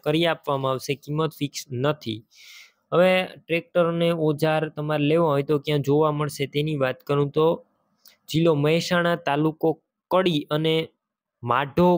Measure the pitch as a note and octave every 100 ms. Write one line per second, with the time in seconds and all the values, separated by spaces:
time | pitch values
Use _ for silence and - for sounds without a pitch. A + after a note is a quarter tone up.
0 | D3+ D#3 E3+ D#3+ - C#3 C3+ C3 - C#3
1 | - D3+ D#3 - C#3+ - - B2 C#3 D3+
2 | A#2+ A2 - _ - - - _ - E3
3 | F#3 F#3 F#3 - - E3 E3 F3 E3+ E3+
4 | E3+ E3+ D#3 C#3+ D#3 D#3 D#3 D3+ D3+ D3+
5 | D3 E3 E3 C#3+ C#3+ D3 D3+ D3 C#3 D3
6 | D#3 D3 D3 - C3+ D3 D3+ D3 C3 C3
7 | - C#3+ C#3+ D3+ D#3+ E3+ - _ _ _
8 | _ _ - D#3 E3 D3 D3 E3 E3+ F3
9 | E3+ E3+ D#3 C#3+ D#3 D#3 E3 D3+ _ _
10 | - F3+ F#3 D3+ - D3+ D#3+ D#3+ D#3+ _
11 | _ _ _ - A#2+ B2 C#3+ C#3 F3+